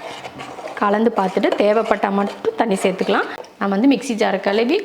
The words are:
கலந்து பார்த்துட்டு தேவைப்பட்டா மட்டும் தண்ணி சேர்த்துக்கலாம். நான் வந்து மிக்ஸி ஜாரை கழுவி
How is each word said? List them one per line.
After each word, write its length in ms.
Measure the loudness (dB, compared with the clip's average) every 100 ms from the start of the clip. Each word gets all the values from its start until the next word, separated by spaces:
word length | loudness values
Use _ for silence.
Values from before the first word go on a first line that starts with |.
| -16 -14 -14 -14 -16 -14 -12 -2
கலந்து 280 | 0 2 2 2
பார்த்துட்டு 320 | 0 2 0 2
தேவைப்பட்டா 480 | 4 4 2 -2 0 0
மட்டும் 380 | -2 -2 -4 -2
தண்ணி 160 | 0 0
சேர்த்துக்கலாம். 440 | 0 0 0 0 -2 -8 -14 -6
நான் 140 | -2
வந்து 160 | 2 4
மிக்ஸி 220 | 4 0 0
ஜாரை 180 | 0 0 0
கழுவி 320 | 2 2 2